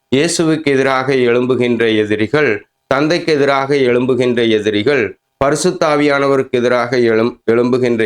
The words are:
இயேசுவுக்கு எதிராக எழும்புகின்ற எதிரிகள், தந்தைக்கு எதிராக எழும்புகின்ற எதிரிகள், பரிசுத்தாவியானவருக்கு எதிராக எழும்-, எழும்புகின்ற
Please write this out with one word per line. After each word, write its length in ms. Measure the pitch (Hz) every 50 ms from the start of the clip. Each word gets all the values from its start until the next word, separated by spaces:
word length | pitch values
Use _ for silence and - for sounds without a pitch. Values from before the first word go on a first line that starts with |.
| _ _ 127
இயேசுவுக்கு 480 | 139 160 170 170 - 165 156 160 156 -
எதிராக 500 | 143 139 131 127 135 131 131 131 139 135
எழும்புகின்ற 800 | 131 123 117 117 123 127 123 123 113 123 120 117 110 117 113 110
எதிரிகள், 680 | 107 107 101 107 107 110 104 - 151 147 120 104 101 - _ _ _ _
தந்தைக்கு 460 | _ 131 139 151 156 175 170 - 165 156
எதிராக 420 | 135 139 139 139 135 135 135 147
எழும்புகின்ற 720 | 139 131 120 120 123 131 123 123 120 127 127 120 120 117 113
எதிரிகள், 540 | 110 107 101 107 104 104 104 139 147 127 104 95 - - _ _ _ _ 135
பரிசுத்தாவியானவருக்கு 1040 | 143 156 151 - 185 160 170 170 151 147 147 147 147 143 139 139 139 139 135 131 -
எதிராக 460 | - 123 117 120 123 123 120 120 131
எழும்-, 380 | 123 120 113 110 110 113 123 123 - _ 110
எழும்புகின்ற 520 | 113 120 123 123 123 123 127 120 120 110 110